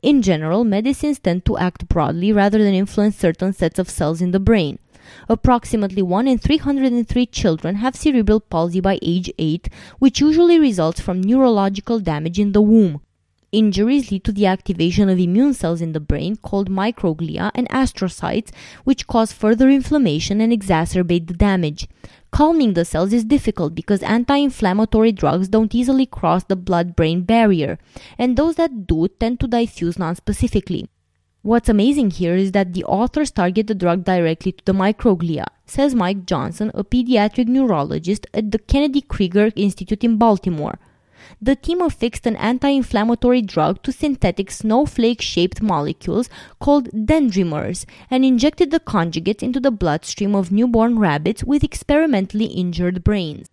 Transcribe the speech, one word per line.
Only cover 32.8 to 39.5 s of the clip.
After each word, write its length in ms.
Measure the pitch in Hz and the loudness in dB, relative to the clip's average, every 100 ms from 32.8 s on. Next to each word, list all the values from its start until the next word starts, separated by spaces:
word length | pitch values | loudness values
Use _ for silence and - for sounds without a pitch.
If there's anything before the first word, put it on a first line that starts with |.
authors 460 | - 190 247 302 294 | -2 -2 0 -2 -2
target 380 | - 180 190 214 | 0 0 0 -2
the 60 | 202 | -2
drug 220 | 175 180 | 0 0
directly 480 | 180 185 165 165 190 | 0 0 0 -2 -6
to 120 | - - | -4 -2
the 60 | |
microglia," 760 | 190 190 214 240 180 170 151 - _ | 0 0 2 0 2 -2 -4 -8 _
says 300 | _ - 285 | _ 0 0
Mike 320 | 247 180 196 180 | 2 0 -4 -4
Johnson, 440 | 160 - 165 214 | -4 -4 -6 -6
a 100 | - | -6
pediatric 640 | 208 247 247 240 208 - 233 | -2 -2 2 2 2 0 0
neurologist 800 | 254 262 165 143 147 170 208 - | 2 2 0 -2 -4 -4 -6 -4
at 160 | - 214 | -6 -4
the 80 | 220 | -6
Kennedy 420 | - 277 294 277 | 0 0 2 -2
Krieger 500 | _ - 185 196 214 | _ -4 0 2 0